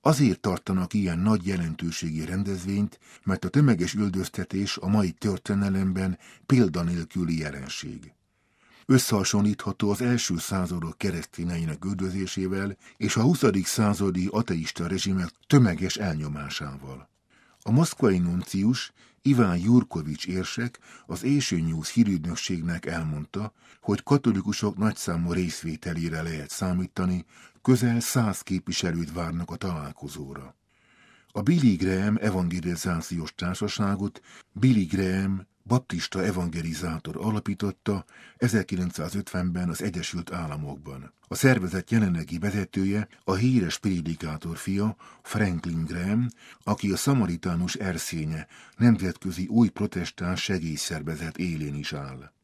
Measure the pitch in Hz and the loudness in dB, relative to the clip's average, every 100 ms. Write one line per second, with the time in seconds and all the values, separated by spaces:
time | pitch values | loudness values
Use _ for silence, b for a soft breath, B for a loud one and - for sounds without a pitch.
0 | 139 143 131 90 104 90 - 92 90 107 | 4 6 4 4 0 -2 0 0 0 0
1 | 92 85 101 107 90 92 82 78 85 80 | 0 2 4 4 2 -2 -2 -4 -6 -4
2 | 85 78 78 95 98 92 92 98 104 - | -6 -4 -4 -4 -2 -4 -2 0 0 -4
3 | B B - 92 92 143 143 95 92 104 | B B -2 -2 2 4 6 4 2 0
4 | 101 92 87 - 90 95 101 - - 107 | 0 -2 -4 -6 -4 -2 -2 -2 2 4
5 | 135 - 104 95 - 104 196 95 95 92 | 2 0 -2 -2 0 0 2 2 0 0
6 | 95 90 B B - 131 101 82 85 87 | -2 -4 B B 2 4 6 2 -2 -2
7 | 80 92 85 80 76 69 67 - - - | -4 -2 -2 -2 -4 -8 -12 -10 -12 -14
8 | - _ _ b b b b b - 131 | -18 _ _ b b b b b 4 4
9 | - 104 95 104 104 98 101 92 104 98 | 4 0 2 2 2 0 -6 -2 0 2
10 | 123 120 - 85 - 98 90 87 82 - | 0 0 0 -4 -2 -4 -2 -4 -6 -4
11 | 101 85 - - 85 85 82 73 92 98 | -4 -4 -10 -6 -4 -2 -4 -4 -6 -4
12 | 95 95 92 - 92 95 101 98 B B | -4 -4 -4 -4 -4 -2 -4 -8 B B
13 | 104 110 123 170 123 95 87 - 104 104 | 0 4 4 6 4 4 0 2 2 4
14 | 98 90 92 104 117 85 80 - 85 95 | 2 2 0 0 0 -2 -4 -6 -4 -2
15 | 98 92 85 _ _ 143 110 80 92 - | 0 0 -2 _ _ 8 8 4 -2 -2
16 | 98 76 76 73 71 - 73 69 67 65 | -2 -2 -4 -6 -8 -8 -8 -10 -14 -16
17 | - _ _ b b b 101 123 165 - | -18 _ _ b b b 4 4 4 4
18 | 120 92 87 90 - 98 104 131 - b | 4 4 2 -2 -2 0 2 0 -4 b
19 | b b 135 127 107 87 98 123 - 85 | b b 2 6 6 4 6 6 6 -6
20 | 76 76 - 92 90 - 120 - B B | -6 -6 -4 -4 -4 -6 -8 -10 B B
21 | - 92 127 143 - 87 80 80 78 - | -10 -4 2 2 2 0 0 -2 0 2
22 | 104 90 82 80 - 90 85 85 - 82 | 4 2 -2 -6 -4 -4 -4 -4 -4 -4
23 | 78 76 76 98 107 b b b - 101 | -4 -6 -8 -8 -8 b b b -2 0
24 | - 143 123 98 104 101 104 87 107 - | 4 4 4 2 0 -2 -2 0 -2 -2
25 | - 85 85 87 87 - 82 76 90 82 | -4 -2 0 0 -2 -4 -8 -6 -6 -4
26 | 82 80 82 80 71 - 92 90 90 - | -4 -4 -6 -8 -10 -4 -2 0 -2 -2
27 | 92 90 - B B B - 123 120 117 | 0 -2 -6 B B B 2 4 4 0
28 | - 135 110 92 - 95 - 85 90 82 | 0 0 0 -2 -4 -4 -2 -4 -2 -2
29 | 80 87 82 85 85 85 95 82 71 - | -4 -6 -4 -6 -8 -8 -6 -6 -8 -12
30 | 71 - 69 69 67 _ _ b b b | -14 -12 -12 -12 -16 _ _ b b b
31 | b b b 104 104 170 131 90 95 92 | b b b 0 4 6 6 6 2 2
32 | 104 107 104 92 87 87 85 85 95 87 | 2 2 2 2 0 -2 -2 -2 -2 -2
33 | - 85 78 - 90 92 104 - 101 98 | -4 -6 -6 -6 -6 -4 -4 -2 -2 0
34 | 101 - B B _ - 131 113 85 95 | -4 -6 B B _ 2 4 4 2 0
35 | 92 95 98 95 - _ - 123 - 85 | 2 2 0 -4 -8 _ 0 0 0 -6
36 | - 95 95 92 87 82 82 80 85 80 | -4 -2 -2 0 -4 -4 -6 -6 -6 -6
37 | - - 107 107 - 95 101 - - 98 | -8 -6 -2 -2 -4 -4 -4 -4 -4 -4
38 | - B B B 123 107 92 90 90 - | -6 B B B 2 2 2 -2 -2 -4
39 | 80 98 - 92 90 87 87 78 104 87 | -6 -6 -4 -2 -2 -2 -2 -2 -4 -4
40 | 82 87 85 87 80 76 71 71 - 67 | -6 -8 -8 -8 -6 -8 -8 -10 -14 -14
41 | - _ _ - 135 120 90 95 - 113 | -16 _ _ 4 6 6 2 -4 0 2
42 | 101 82 80 85 101 101 92 98 95 104 | 4 0 -2 -4 -2 -2 -2 -2 0 -2
43 | 107 b - 95 123 127 85 - 104 90 | -4 b -4 2 4 4 2 0 0 0
44 | 80 80 80 76 82 82 - 98 107 - | -2 -6 -6 -8 -8 -8 -4 -2 -2 -4
45 | B B - 110 101 85 85 82 78 85 | B B -6 0 0 0 -2 -4 -4 -4
46 | 92 110 123 B B B - 104 101 92 | 0 0 0 B B B -4 -2 0 0
47 | - 135 90 85 92 85 87 - 98 82 | 2 2 2 0 -2 -2 -2 -2 -4 -4
48 | - 82 78 78 - B B - 120 107 | -6 -6 -6 -6 -10 B B 4 4 6
49 | 92 - 95 87 92 110 110 - 104 90 | 0 -4 -8 -6 0 4 4 2 -4 -4
50 | 85 - 87 90 - 95 80 76 - 80 | -6 -6 -6 -4 -2 -4 -4 -6 -6 -6
51 | 73 76 80 - 90 80 73 71 71 73 | -6 -6 -8 -6 -4 -4 -6 -6 -8 -8
52 | 69 65 73 _ | -10 -14 -18 _